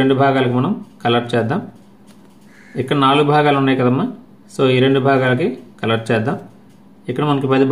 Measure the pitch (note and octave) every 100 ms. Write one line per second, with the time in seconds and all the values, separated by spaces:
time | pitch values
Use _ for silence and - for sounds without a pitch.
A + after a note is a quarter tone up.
0 | C3+ C3+ C#3 C3+ B2 B2 D#3 A#3 - -
1 | B2 A#2+ A#2 A#2+ A2 F3+ - - - -
2 | - - - - - - - C#3 B2 D3
3 | C3+ C#3+ D3 D3+ D3 C#3 C3+ B2+ B2 C3+
4 | B3+ - - - - - C3+ C3 C3+ C3+
5 | C#3 C3+ B2+ B2+ G3 - - - A2 A2+
6 | - A2+ A#2+ G3 - - - - - -
7 | - B2+ D3+ C#3 C3 C3+ C3+